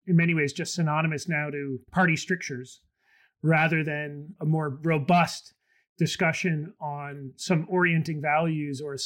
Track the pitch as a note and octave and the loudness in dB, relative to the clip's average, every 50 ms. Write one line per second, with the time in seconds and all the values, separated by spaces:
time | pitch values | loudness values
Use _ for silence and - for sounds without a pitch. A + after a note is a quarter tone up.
0 | _ F#3 F3 E3+ E3+ E3+ E3 D#3+ D3 C#3 - - D#3+ - - F3 E3 D3+ D3+ D#3 | _ 2 4 4 4 4 2 2 0 0 -2 -4 -6 -4 -2 0 0 0 2 0
1 | D#3+ D#3+ D#3 C#3 - F3 D#3+ D3 D3+ D3 C#3+ C#3+ C#3+ C#3 C3 B2 - _ - F#3 | 0 0 -2 -4 -4 -4 -2 -2 -2 -4 -6 -6 -6 -6 -6 -8 -10 _ 2 2
2 | F#3 E3+ D#3+ D3+ - - F#3 F3 - - C3+ B2 B2+ - - - _ _ _ _ | 4 4 2 0 -2 -4 -4 -4 -4 -8 -10 -10 -10 -14 -20 -20 _ _ _ _
3 | _ _ _ _ _ _ _ _ - D#3 D#3+ D#3 D#3+ D#3+ E3 D#3+ D#3 D#3 D3 D3 | _ _ _ _ _ _ _ _ 2 4 4 4 4 2 2 0 0 -2 -4 -4
4 | D3 D3 D3 C#3+ D3 D#3+ - - D#3 D3+ D#3+ D#3 D#3 D3 C3 D3 D#3 E3 D#3+ D3+ | -6 -6 -8 -10 -12 -14 -10 -4 0 0 0 0 0 -2 -4 -2 0 0 0 2
5 | C3+ F3+ F3 F3 E3 - - - - - _ _ _ _ _ _ _ _ _ - | 4 6 6 6 6 4 0 -8 -14 -20 _ _ _ _ _ _ _ _ _ -2
6 | E3+ D#3 - - F#3 D#3+ - - - F#3 D#3+ D3+ D3+ F#3 - _ D#3+ D3 C#3+ D3 | -2 0 0 0 0 0 0 0 -2 -2 -2 -2 -4 -8 -12 _ -10 -8 -8 -8
7 | C#3+ C#3+ C#3+ C#3+ C#3 C3 C3 - - - F#3 D#3 E3 - F#3 F3+ F3+ E3+ E3 D#3+ | -10 -10 -10 -12 -12 -14 -12 -8 -2 0 0 0 2 0 0 2 4 4 4 2
8 | D3+ E3 D#3 D3+ D3 D3+ D3 D#3 E3 E3 D#3 D3+ D3 D3 C#3 B2+ D3+ D3 C#3 C3 | 0 0 -4 -4 0 0 2 2 2 2 0 -2 -4 -4 -6 -6 -6 -8 -8 -8
9 | - | -8